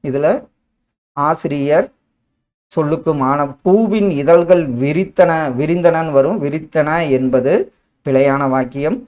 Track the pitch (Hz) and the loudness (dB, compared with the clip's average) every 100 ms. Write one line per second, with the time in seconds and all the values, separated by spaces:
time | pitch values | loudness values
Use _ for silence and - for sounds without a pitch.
0 | 147 135 151 262 - _ _ _ _ _ | -6 -2 0 -2 -6 _ _ _ _ _
1 | _ - 147 165 165 143 139 156 - _ | _ -4 -2 -2 -4 -4 0 0 0 _
2 | _ _ _ _ _ _ _ - 151 160 | _ _ _ _ _ _ _ -4 -2 -2
3 | 165 147 131 143 143 131 185 196 226 214 | -2 -2 0 -2 -4 -4 0 2 2 0
4 | 202 143 143 170 170 180 151 120 139 151 | 0 0 4 4 4 2 2 -2 -2 -2
5 | 190 - 175 160 151 123 151 170 170 160 | -4 2 2 2 -2 -4 -2 2 2 0
6 | 160 139 135 208 143 156 - 160 151 160 | 0 2 2 0 -4 -6 -6 -4 -2 -2
7 | 160 131 131 131 127 190 381 _ _ _ | 0 0 2 0 2 0 -2 _ _ _
8 | - 135 139 135 139 131 123 135 147 240 | -2 2 2 0 -2 -2 -4 -4 -4 -4